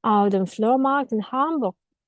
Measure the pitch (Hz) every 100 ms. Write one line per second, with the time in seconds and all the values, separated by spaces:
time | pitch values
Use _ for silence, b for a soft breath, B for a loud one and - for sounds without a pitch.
0 | 233 208 202 190 185 - 220 262 269 277
1 | 269 220 196 262 294 320 208 - _ _